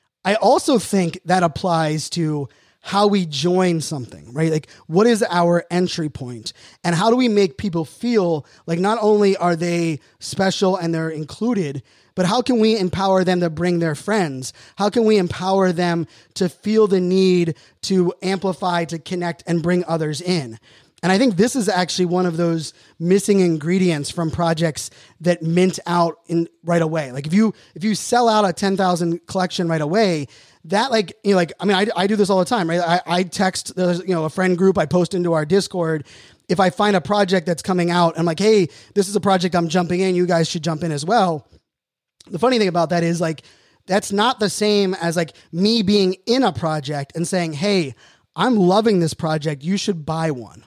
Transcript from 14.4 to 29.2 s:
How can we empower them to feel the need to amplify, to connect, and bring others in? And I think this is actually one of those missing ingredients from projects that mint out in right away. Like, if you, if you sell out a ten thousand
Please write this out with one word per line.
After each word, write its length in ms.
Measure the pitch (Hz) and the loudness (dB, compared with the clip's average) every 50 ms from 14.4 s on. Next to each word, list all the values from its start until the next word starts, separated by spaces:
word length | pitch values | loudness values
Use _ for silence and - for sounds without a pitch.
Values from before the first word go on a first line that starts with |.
| 131 - - - - - _ | -10 -12 -14 -18 -20 -12 _
How 120 | - 196 208 | -2 -2 0
can 140 | - 247 226 | 2 2 4
we 140 | 214 214 | 4 4
empower 560 | 202 185 170 - - 185 190 196 196 190 180 170 | 4 2 0 -4 -4 -2 0 2 2 2 2 2
them 340 | 170 175 175 170 170 156 - _ - _ _ - | 0 0 0 0 -2 -4 -6 _ -20 _ _ -6
to 120 | - 190 | -4 -4
feel 400 | 170 - _ - 208 220 220 214 | -4 -4 _ -4 0 2 4 4
the 140 | 185 196 185 | 4 4 2
need 540 | 180 180 185 190 190 185 180 175 170 165 151 _ - _ _ - - | 2 2 2 4 4 4 4 2 2 0 -4 _ -12 _ _ -10 -4
to 300 | - 190 185 175 175 - - | 0 2 2 2 2 0 -4
amplify, 640 | 190 185 196 180 196 190 180 - 196 180 175 170 170 | -4 -4 -4 -2 -2 -4 -4 -2 -4 -2 -2 -2 -2
to 120 | 165 170 | -4 -6
connect, 460 | 160 - - 180 175 175 170 165 - - | -10 -8 -8 -6 -6 -4 -6 -6 -8 -6
and 160 | - 170 165 | -4 -2 -2
bring 220 | 151 175 180 175 170 | 0 0 0 0 0
others 380 | 156 165 160 156 151 147 131 | -2 -2 -2 -2 -4 -6 -6
in? 360 | 175 180 185 160 131 117 113 - _ _ - - _ _ _ - | -4 -2 -2 -2 -4 -6 -12 -16 _ _ -20 -20 _ _ _ -4
And 100 | - 175 | 0 2
I 60 | 190 | 2
think 180 | 196 277 247 185 | 4 4 2 2
this 200 | 160 220 247 - | 0 -2 -2 -2
is 140 | 269 190 208 | -2 -2 -2
actually 360 | 185 180 180 - - - 180 | 0 -2 -2 -2 -2 -2 -2
one 200 | 170 180 185 180 | 0 0 0 0
of 100 | 175 160 | -2 -2
those 380 | 165 175 170 165 165 147 - - _ _ _ _ | -2 -2 0 -2 -2 -6 -10 -14 _ _ _ _
missing 420 | - 165 175 190 202 - - 202 196 | -4 0 2 2 2 2 2 2 2
ingredients 720 | 185 170 160 151 143 170 185 196 185 180 160 147 139 - | 4 2 0 0 -2 0 0 2 2 2 0 -2 -4 -6
from 220 | - 175 165 156 | -6 -4 -4 -4
projects 580 | - - 170 165 165 156 165 160 143 - - - - - - - _ - | -2 -2 -2 0 0 0 -2 -2 -4 -6 -12 -14 -16 -20 -20 -20 _ -4
that 200 | 160 175 170 165 | -2 -2 0 0
mint 380 | 160 165 165 180 185 185 180 - - | 0 0 2 2 2 2 0 -2 -4
out 340 | 175 175 175 170 165 160 _ _ | -2 0 2 2 0 -2 _ _
in 200 | - 170 165 165 - _ _ - | -2 -2 -2 -2 -2 _ _ -4
right 180 | 165 170 170 | 0 0 2
away. 300 | 160 156 160 160 143 131 | 2 0 -2 -4 -4 -6
Like, 160 | 123 139 143 | -8 -8 -4
if 60 | 156 175 | 0 2
you, 200 | 208 226 208 - - - _ - | 2 2 2 0 -4 -14 _ -12
if 80 | 160 180 | -6 -4
you 120 | 220 202 | -2 -2
sell 320 | - - - 233 240 240 | -4 -4 -2 0 2 4
out 160 | 226 214 214 208 | 4 4 4 2
a 80 | 185 | 2
ten 240 | 170 - 202 196 196 | 0 0 -2 -2 0
thousand 500 | 190 190 180 180 165 175 170 170 175 | 0 0 0 0 0 0 -2 -4 -4